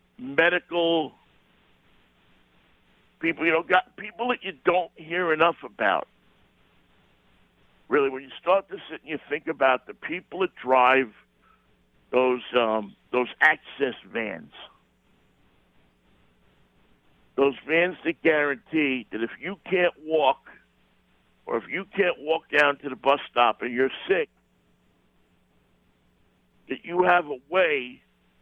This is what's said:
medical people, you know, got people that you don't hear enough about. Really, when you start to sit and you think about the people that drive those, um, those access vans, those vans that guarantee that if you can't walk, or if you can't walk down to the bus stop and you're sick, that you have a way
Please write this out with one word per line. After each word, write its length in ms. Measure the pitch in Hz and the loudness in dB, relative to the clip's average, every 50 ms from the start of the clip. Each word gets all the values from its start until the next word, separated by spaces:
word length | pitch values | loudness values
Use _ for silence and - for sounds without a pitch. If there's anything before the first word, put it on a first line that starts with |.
| _ _ _ - | _ _ _ -14
medical 960 | 127 131 139 143 160 175 175 175 - _ 170 175 170 165 165 165 156 117 - _ _ _ _ _ _ _ _ _ _ _ _ _ _ _ _ _ _ _ _ _ _ _ _ _ _ _ _ _ _ _ _ _ _ _ _ _ _ _ _ _ | -12 -4 0 2 2 2 2 0 -4 _ -2 0 0 2 2 0 -2 -4 -8 _ _ _ _ _ _ _ _ _ _ _ _ _ _ _ _ _ _ _ _ _ _ _ _ _ _ _ _ _ _ _ _ _ _ _ _ _ _ _ _ _
people, 260 | - 165 165 139 160 | -4 -4 -4 -2 0
you 60 | 165 | 0
know, 120 | 160 160 170 | 0 0 0
got 320 | - 180 185 - - _ - | 2 0 0 0 -2 _ -18
people 320 | 190 208 - - 233 247 | -18 -16 -10 -6 -4 -4
that 140 | 247 - - | -4 -4 -6
you 100 | 190 170 135 _ | -10 -14 -4 _
don't 260 | 180 175 185 175 - - | 0 0 0 -2 -4 -10
hear 380 | - 160 160 165 175 185 165 156 | -18 -14 -8 -6 -4 -2 0 2
enough 240 | 156 160 170 165 - - | 2 2 2 2 -2 -10
about. 440 | 123 107 - 117 101 92 78 - - _ _ _ _ _ _ _ _ _ _ _ _ _ _ _ _ _ _ _ _ _ _ _ _ _ _ _ _ _ _ _ _ _ _ _ - | -16 -8 -2 0 0 0 0 -2 -6 _ _ _ _ _ _ _ _ _ _ _ _ _ _ _ _ _ _ _ _ _ _ _ _ _ _ _ _ _ _ _ _ _ _ _ 0
Really, 220 | - 147 139 135 | 2 2 2 0
when 140 | 131 131 139 | -2 -6 -10
you 60 | 131 - - | -14 -18 -6
start 280 | - 170 185 196 190 - | 0 2 2 2 2 -4
to 80 | 175 180 143 - | -12 -16 -14 -14
sit 120 | 160 - | -16 -14
and 80 | - 147 | -12 -12
you 100 | 156 139 - - | -12 -12 -8 -8
think 180 | 143 156 - - | -8 -8 -6 -8
about 400 | 160 135 139 131 127 127 - - | -2 2 2 2 2 2 -2 -10
the 60 | 104 | -16
people 460 | - - - 160 180 - _ - 175 | -14 -10 -10 -10 -10 -10 _ -6 -6
that 160 | 190 175 - | -6 -6 -6
drive 580 | - - 123 127 131 123 123 131 135 131 110 104 - _ _ _ _ _ _ _ _ _ _ _ _ _ _ _ _ _ _ | -8 0 2 4 6 6 6 6 4 2 -2 -8 -18 _ _ _ _ _ _ _ _ _ _ _ _ _ _ _ _ _ _
those, 300 | - 123 127 127 123 123 113 - - 123 | 0 2 2 2 0 -2 -6 -2 0 0
um, 380 | 120 110 110 110 107 98 - _ _ _ | 0 2 0 -2 -4 -6 -12 _ _ _
those 160 | - 127 123 117 - - | -2 -2 -2 -2 0 2
access 540 | - 156 156 - - - - - 139 127 113 - - 95 | 2 2 2 0 -6 -14 -6 -4 -4 -4 -4 -8 -16 -10
vans, 420 | 98 113 113 107 95 82 85 - - - - - _ _ _ _ _ _ _ _ _ _ _ _ _ _ _ _ _ _ _ _ _ _ _ _ _ _ _ _ _ _ _ _ _ _ _ _ _ _ _ _ _ _ _ _ _ _ _ _ _ _ _ _ _ | -8 -6 -6 -6 -8 -10 -14 -18 -20 -20 -20 -20 _ _ _ _ _ _ _ _ _ _ _ _ _ _ _ _ _ _ _ _ _ _ _ _ _ _ _ _ _ _ _ _ _ _ _ _ _ _ _ _ _ _ _ _ _ _ _ _ _ _ _ _ _
those 200 | 127 139 139 131 - - 127 | 0 0 0 0 -2 -6 -2
vans 280 | 156 165 175 185 175 - - | 0 0 0 0 -2 -6 -6
that 180 | 160 151 - | -8 -8 0
guarantee 840 | - 165 156 151 147 147 139 120 - _ - 160 151 139 131 127 110 - | 0 2 2 2 0 -2 -4 -6 -8 _ -2 -2 0 0 -2 -4 -8 -10
that 120 | - 110 113 | -8 -6 -6
if 80 | 113 - - | -6 -8 -12
you 180 | 127 170 202 175 _ - | -12 -12 -12 -12 _ -4
can't 240 | 185 180 180 170 - - 151 | 0 0 0 0 -2 -4 -6
walk, 460 | 156 160 156 147 127 135 - _ - - - _ _ _ _ _ _ _ _ _ _ _ _ _ _ _ _ _ | -2 0 2 2 2 2 0 _ -16 -20 -20 _ _ _ _ _ _ _ _ _ _ _ _ _ _ _ _ _
or 120 | - 120 117 | -6 -6 -6
if 60 | - - | -4 -6
you 160 | 117 170 196 - - | -8 -10 -10 -6 -2
can't 240 | 190 190 180 165 - | 0 0 0 0 -2
walk 240 | 131 151 160 160 - _ | -2 -2 -2 -2 -2 _
down 280 | - 147 147 143 143 139 | 2 4 4 4 2 -2
to 120 | - 143 | -6 -10
the 60 | 127 | -10
bus 240 | 117 - 131 139 143 - - | -2 0 2 2 2 -2 -2
stop 320 | - 120 120 117 107 - | 2 2 4 4 2 0
and 120 | - 120 120 | -4 -4 0
you're 180 | 123 131 131 - - - - | 0 0 0 -2 -6 -2 -2
sick, 220 | 381 180 151 - _ _ _ _ _ _ _ _ _ _ _ _ _ _ _ _ _ _ _ _ _ _ _ _ _ _ _ _ _ _ _ _ _ _ _ _ _ _ _ _ _ _ _ _ _ _ _ - | 0 0 0 -4 _ _ _ _ _ _ _ _ _ _ _ _ _ _ _ _ _ _ _ _ _ _ _ _ _ _ _ _ _ _ _ _ _ _ _ _ _ _ _ _ _ _ _ _ _ _ _ -10
that 180 | 131 127 - | -10 -10 -8
you 180 | 165 175 180 185 | -4 -2 2 4
have 240 | 180 180 175 165 147 | 4 4 4 2 0
a 100 | 143 127 - _ | -8 -12 -10 _
way 520 | 165 185 185 165 151 139 123 123 123 - _ _ _ _ _ _ _ _ | 2 2 2 2 2 -2 -4 -8 -14 -20 _ _ _ _ _ _ _ _